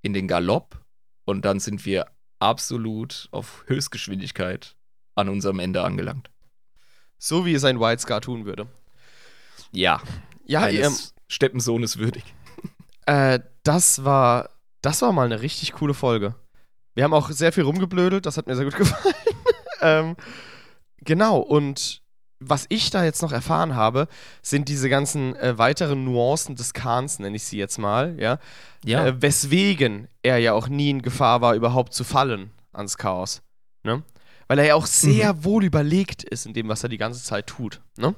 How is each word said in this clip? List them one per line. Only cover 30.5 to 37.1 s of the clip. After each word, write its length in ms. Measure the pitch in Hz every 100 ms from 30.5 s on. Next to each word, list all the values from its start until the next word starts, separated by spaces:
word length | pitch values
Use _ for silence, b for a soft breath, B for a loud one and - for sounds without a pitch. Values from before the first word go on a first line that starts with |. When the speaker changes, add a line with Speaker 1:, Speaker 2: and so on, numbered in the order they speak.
Speaker 2:
auch 160 | 107 117
nie 220 | 143 143
in 120 | 139
Gefahr 380 | 120 123 127 120
war, 140 | 120
überhaupt 380 | 113 117 127 120
zu 100 | -
fallen 460 | 127 143 135 110 95 - -
ans 260 | - 101 -
Chaos, 440 | 98 92 92 - - _ - _
ne? 200 | 110 120 156 b b b b
Weil 100 | 139
er 60 | 147
ja 80 |
auch 120 | 151 160
sehr 460 | - 147 139 208
Speaker 1:
Mhm. 100 | 170
Speaker 2:
wohl 200 | 160 220
überlegt 580 | 196 151 147 175 196 -
ist 240 | - 120 -
in 60 |
dem, 140 | 113 110
was 140 | 107
er 60 | 120
die 100 | 110
ganze 240 | 107